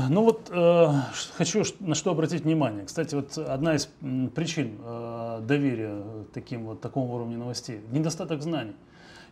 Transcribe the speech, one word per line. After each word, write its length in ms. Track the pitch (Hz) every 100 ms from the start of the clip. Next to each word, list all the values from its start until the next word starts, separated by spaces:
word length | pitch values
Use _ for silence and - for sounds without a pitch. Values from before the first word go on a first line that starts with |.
| 131
ну 140 | 175
вот, 240 | 226 220 -
э, 360 | 180 170 170 160 139 127
ш-, 180 | - - -
хочу 280 | 165 220
ш-, 100 | 180 -
на 140 | 170
что 160 | 151 190
обратить 340 | 165 160 165
внимание. 400 | 151 160 127 104 98
Кстати, 280 | - 151
вот 220 | 143 139 -
одна 360 | 147 135 165
из, 140 | 147 - -
м, 280 | 135 131 127
причин, 440 | 151 160 - 120 107
э, 580 | 117 117 117 117 117 113 110
доверия 560 | 143 143 117 107 104 101 110 98
таким 320 | 123 - 120 110
вот, 140 | 110
такому 340 | 120 143 123
уровню 220 | 120 117 117
новостей — 420 | 120 123 - 110 110
недостаток 480 | 135 160 160 170 156
знаний. 300 | 156 160 110 98 - - - - -